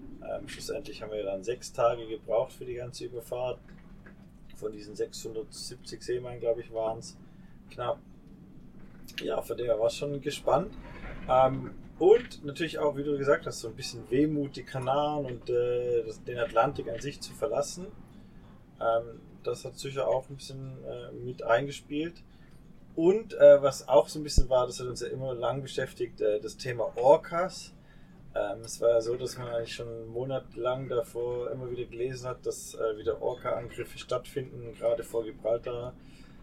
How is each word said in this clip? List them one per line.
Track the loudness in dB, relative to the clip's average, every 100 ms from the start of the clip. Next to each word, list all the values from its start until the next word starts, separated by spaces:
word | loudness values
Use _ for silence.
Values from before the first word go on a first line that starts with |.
| -14 -12
Ähm, | -8 -8 -8
schlussendlich | -10 -8 -8 -8 -10
haben | -6
wir | -4
dann | -4 -4
sechs | -4 -6 -4
Tage | 2 4 4 -4
gebraucht | -8 0 2 2
für | -4
die | -10
ganze | -8 -10 -10 -10
Überfahrt. | -10 -8 -4 -4 -6 -12 -20 -18 -18 -20 -20 -20 -20 -16
Von | -10 -8
diesen | -8 -8
sechshundertsiebzig | -6 -6 -6 -8 -8 -8 -10 -12 -12 -12 -10
Seemeilen, | -4 -4 -4 -2
glaub | 0 0
ich, | -2
waren's | -4 -2 -4 -10 -16 -20 -20 -20 -20 -14
knapp. | -6 -4 -4 -8 -20 -20 -20 -20 -20 -18 -18 -18 -16 -14 -8
Ja, | -4 -2
von | -2 -2
dem | 2
her | 4
war's | 2 2
schon | -4 -4
gespannt. | -4 -2 2 2 2 -8 -14 -12 -10 -6 4
Ähm, | 6 6 4 -6 -10 -10 6
und | 8 8 6 -10
natürlich | -8 -4 -4 0
auch, | 0 2
wie |
du | 0 2
gesagt | 4 4
hast, | 2 -8
so | -8
ein |
bisschen | -8 -10 -10 0
Wehmut, | 4 4 2 -2
die | -6
Kanaren | -8 -4 0 2 2 0 -4
und, | -6 -2
äh, | 0 2 0 2 0
das, | 0 -6
den | -8 -4
Atlantik | 2 4 4 2 -6
an | -6
sich | -6 -8
zu | -12
verlassen. | -4 -2 0 -2 -6 -12 -14 -18 -20 -20 -20 -20 -20 -18 -2
Ähm, | 2 2 0 -10 -18 -10
das | -6 -6
hat | -6 -10
sicher | -6 -2 2
auch | 2 0
ein | -12
bisschen, | -12 -12 -12 -12
äh, | -10 -10 -10
mit | -10 -8 -4
eingespielt. | 2 2 2 -6 -6 -4 -4 -6 -20 -20 -20 -20 -20 -20 -10
Und, | 4 6 6 2
äh, | 10 12 12
was | 8 0 6
auch | 8 8
so | 0
ein |
bisschen | 2 6 6
war, | 6 4
das | -2
hat | -6
uns | -6
ja | -6
immer | -4 -4
lang | -2 -2 -2
beschäftigt, | -4 -4 -4 -4 -6 -2
äh, | 0 0
das | -2 -8
Thema | -6 -4 -4 4
Orcas. | 8 8 6 -2 -2 -4 -16 -20 -20 -20 -20 -20 -8 -4
Ähm, | -4 -4
es | -10 0
war | 4
ja | 4
so, | 2 -2
dass | -4 -6
man | -6
eigentlich | -6 -6
schon | -8 -8
einen | -8 -8
Monat | -6 -4 -4 -6
lang | -4 -2 -2 -2
davor | -2 -2 -4 -4 -4 -4
immer | -6 -6
wieder | -6 -8
gelesen | -4 -4 -4 -8
hat, | -6 -6
dass, | -6 -8
äh, | -2 -2 0
wieder | -2 0
Orca-Angriffe | -2 -2 -2 -2 -4 -8 -10 -10
stattfinden, | -4 -4 -4 -8 -8 -10 -12 -2
gerade | 2 2
vor | 0 -2
Gibraltar. | -2 -2 0 0 0 -6 -6 -10 -18 -20 -18 -20